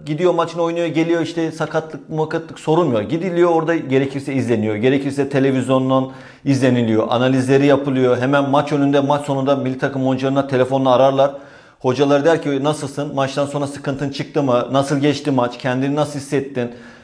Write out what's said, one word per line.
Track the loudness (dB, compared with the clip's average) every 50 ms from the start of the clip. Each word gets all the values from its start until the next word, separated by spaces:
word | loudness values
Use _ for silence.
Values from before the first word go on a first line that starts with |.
| -8
gidiyor, | -8 -4 0 0 2 2
maçını | 0 -2 -2 -2 -4
oynuyor, | -2 -2 -2 -2 -4 -2
geliyor, | 0 0 0 2 0 0
işte | -2 -4 -4 -4 -4 -4
sakatlık, | -4 -6 -6 -4 -4 -4 -6 -6 -10 -14 -12 -8
muhakkaklık | -6 -4 -4 -4 -4 -6 -6 -10 -16 -8
sorulmuyor. | -2 0 2 2 2 2 0 -2
Gidiliyor, | -2 -2 -4 -4 -4 -2 0 2 2 4
orada | 2 2 2 0 0
gerekirse | -2 0 0 0 0 0 0 -4 -6 -6 -4 -4
izleniyor, | -2 0 0 0 0 0 0 0
gerekirse | 2 2 2 2 2 0 -2 -2 -2 -2 0
televizyondan | 0 0 2 2 2 0 0 0 0 2 2 2 2 0 0 -2 -6 -14 -20 -20 -20 -6 -2
izleniliyor, | 0 0 2 2 2 2 2 2 2 2 2 2 2
analizleri | 2 2 2 2 2 2 2 4 4 4 6
yapılıyor. | 6 4 4 2 0 0 2 2 2 2 2
Hemen | 2 2 2 2 2 2
maç | 2 0 0 0
önünde, | 0 0 2 2 2 2
maç | 2 2 0 0 -2
sonunda | -2 -2 0 0 0 0
milli | 0 0 -4 -4 -4
takım | -4 -4 -2 -2 -2 0
oyuncularına | 0 0 -2 0 0 0 0 0
telefonla | 2 0 2 2 0 0 2 4 6
ararlar. | 6 6 4 4 4 2 0 0 -4 -16 -20 -20 -20 -20 -20 _ _ -2
Hocaları | -2 0 2 2 4 4 4 4
der | 4 2 2
ki, | 0 -2 -2 -2 0
"Nasılsın? | -2 -2 -4 -6 -8 -8 -8 -8 -6 -4
Maçtan | -2 -2 -2 -2 -4 -4
sonra | -4 -4 -4 -6 -6
sıkıntın | -8 -8 -6 -6 -6 -4 -6 -6
çıktı | -6 -8 -8 -6 -2 -2 0
mı? | 2 2 0 0 0
Nasıl | 0 0 0 0 0 0
geçti | 2 0 0 0 -2 -2
maç? | 0 0 0 0 -2 -4
Kendini | -4 -4 -2 -2 -2 -2 0
nasıl | -2 -2 -2 -4 -8
hissettin? | -6 -4 -4 -4 -4 -4 -4 -6 -6 -6 -6 -12 -20 -20 -20 -20